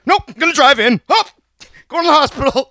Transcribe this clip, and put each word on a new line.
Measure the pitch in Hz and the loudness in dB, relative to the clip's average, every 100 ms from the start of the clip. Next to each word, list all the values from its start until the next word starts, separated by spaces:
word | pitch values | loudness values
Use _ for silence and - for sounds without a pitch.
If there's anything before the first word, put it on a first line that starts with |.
Nope, | - 403 - | 0 -2 -2
I'm | |
gonna | 220 320 | -6 -4
drive | 302 269 277 | 2 2 2
in. | 220 226 _ | 0 -2 _
Hop, | 415 415 _ _ _ - - _ | -2 -2 _ _ _ -20 -20 _
going | 320 | -4
to | 339 | 0
the | |
hospital. | 302 285 - 269 262 262 | 2 0 -2 -4 -4 -6